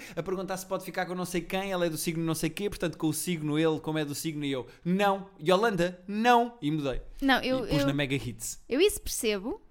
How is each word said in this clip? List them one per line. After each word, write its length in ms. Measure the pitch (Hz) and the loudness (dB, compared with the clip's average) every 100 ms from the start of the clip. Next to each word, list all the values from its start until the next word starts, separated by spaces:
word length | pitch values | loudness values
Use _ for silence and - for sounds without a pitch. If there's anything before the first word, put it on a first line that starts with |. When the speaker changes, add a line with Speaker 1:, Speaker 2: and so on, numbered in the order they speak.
| - - | -10 -8
Speaker 1:
a 80 | |
perguntar 340 | 170 190 180 185 | -6 -4 -4 -6
se 80 | - | -4
pode 180 | 190 185 | -6 -4
ficar 200 | 175 170 | -6 -4
com 80 | |
não 120 | 180 175 | -4 -4
sei 160 | 180 | -4
quem, 300 | 165 190 196 | -2 -4 -2
ela 140 | 180 175 | 0 0
é 40 | |
do 80 | 156 | 0
signo 260 | 180 160 | -2 0
não 100 | 165 | 0
sei 160 | 156 160 | 0 -2
quê, 180 | - 202 | -2 -4
portanto 280 | - 175 - | -2 -4 0
com 100 | 156 | -2
o 60 | |
signo 460 | 151 - 170 151 151 | 0 -2 -2 0 2
ele, 200 | 160 156 | 2 2
como 180 | 156 156 | -2 -2
é 60 | 147 | -2
do 100 | 139 | -4
signo 280 | 160 147 143 | -4 -4 -4
e 60 | |
eu, 140 | 131 - - | -4 -6 -8
não, 460 | 170 185 202 196 190 - 156 | -2 2 2 2 -4 -6 2
Yolanda, 560 | 185 233 180 180 180 - | 4 4 2 0 -2 -8
não", 500 | 208 240 240 240 - | 2 6 6 6 -2
e 100 | 147 | -2
mudei. 280 | 156 139 123 - - | 0 0 -4 -6 -2
Speaker 2:
Não, 180 | 269 240 | 2 2
eu, 240 | 247 262 226 | 2 0 0
Speaker 1:
E 40 | |
pus 120 | - | 2
Speaker 2:
eu, 60 | 277 | 2
Speaker 1:
na 60 | |
Mega 220 | 143 139 139 | 2 0 0
Hits. 440 | 117 90 - - - | -4 -8 -10 -10 -4
Speaker 2:
eu 120 | 254 | 2
isso 180 | 403 - | 4 2
percebo, 600 | - - 220 202 214 415 - | -6 -2 0 0 -4 -8 -8